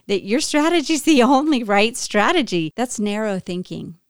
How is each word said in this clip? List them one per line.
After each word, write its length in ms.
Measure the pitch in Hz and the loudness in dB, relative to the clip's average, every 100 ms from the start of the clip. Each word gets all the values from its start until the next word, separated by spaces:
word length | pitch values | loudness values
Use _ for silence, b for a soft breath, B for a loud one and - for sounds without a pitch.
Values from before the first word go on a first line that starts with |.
| - | -4
that 160 | 196 | -4
your 180 | 196 254 | -2 -2
strategy 520 | - 302 320 349 269 | 0 0 2 0 0
is 100 | 311 | 0
the 200 | 320 285 | 4 4
<laughs> 0 | |
only 400 | 240 269 302 254 | 6 4 2 0
right 320 | 214 202 214 - | 2 2 2 -2
strategy. 800 | - 214 220 359 226 175 160 - | -2 0 2 2 0 -2 -4 -4
That's 240 | 254 - | -6 -4
narrow 400 | 208 208 220 190 | -4 -4 -4 -4
thinking. 580 | - 180 180 165 - 160 | -6 -8 -8 -12 -12 -16